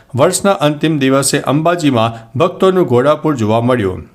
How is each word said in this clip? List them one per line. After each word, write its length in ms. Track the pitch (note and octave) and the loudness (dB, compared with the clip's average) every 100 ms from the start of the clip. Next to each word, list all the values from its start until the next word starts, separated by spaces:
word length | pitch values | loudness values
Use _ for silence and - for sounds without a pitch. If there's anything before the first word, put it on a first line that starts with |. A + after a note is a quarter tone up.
| - | -10
વર્ષના 360 | A#2 E3 F#3 G3+ | 0 0 2 0
અંતિમ 480 | G3 D3 D3 D#3 D3+ | 0 0 0 -2 0
દિવસે 400 | C3 C3+ B2+ C#3+ | 2 2 0 -2
અંબાજીમાં 1000 | - D3 E3+ F3 D3 A#2 A2+ - - B2 | 0 0 0 0 0 0 0 -4 -10 -2
ભક્તોનું 480 | F3+ F3+ F#3+ F#3 C#3 | -2 2 0 2 2
ઘોડાપૂર 500 | A#2+ C#3 D3+ D#3 C3 | 2 2 0 -2 -2
જોવા 240 | G#2 A2+ | 0 0
મળ્યું. 480 | A#2+ B2 F#2+ F#2 D#2 | 0 0 -2 -6 -12